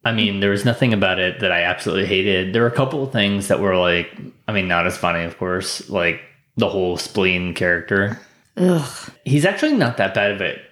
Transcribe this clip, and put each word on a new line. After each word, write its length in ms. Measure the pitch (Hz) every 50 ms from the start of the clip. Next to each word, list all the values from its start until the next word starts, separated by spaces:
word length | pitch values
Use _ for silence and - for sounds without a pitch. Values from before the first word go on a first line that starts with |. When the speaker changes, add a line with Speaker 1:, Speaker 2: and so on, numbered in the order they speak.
| _
Speaker 1:
I 80 | 117
mean, 300 | 117 110 110 104 98 98
there 80 | 98 101
was 160 | 101 101 -
nothing 260 | 127 117 - 135 123 113
about 260 | 101 101 95 92 90
it 200 | 92 90 87 -
that 140 | 104 92 90
I 100 | 87 85
absolutely 420 | 87 90 - - 104 85 95 92
hated. 460 | 87 101 95 95 104 95 92 92 95 95
There 100 | 117 120
were 40 | 120
a 80 | 120
couple 260 | - 135 131 160 147
of 120 | 135 135 -
things 340 | 117 101 101 101 101 98 -
that 140 | 98 -
were, 160 | 95 98 92 92
like, 360 | 90 90 87 87 82 - - - - - - _ _ -
I 20 |
mean, 160 | 107 101 95 90
not 180 | 87 87 85
as 120 | 90 87 -
funny, 260 | - 87 85 85 85
of 140 | 85 82 -
course, 520 | 92 90 90 92 95 - - - - -
like, 300 | - 95 87 87 82 - - - _ _ _ _ _ -
the 100 | 117 95
whole 300 | - 98 92 90 87 85
spleen 560 | - - - 107 95 92 90 90 90 90 82
character. 680 | - 95 90 87 85 82 - 101 98 98 104 113 - - _ _ _ _ _ _ -
Speaker 2:
Ugh. 540 | 180 180 180 165 143 131 - - - - - _ _
Speaker 1:
He's 220 | - 131 147 143
actually 300 | 190 208 202 311 311 294 240
not 180 | 156 120 117 -
that 160 | 101 95 -
bad 180 | 110 101 104
of 100 | 101 95
a 200 | 98 80 - - - -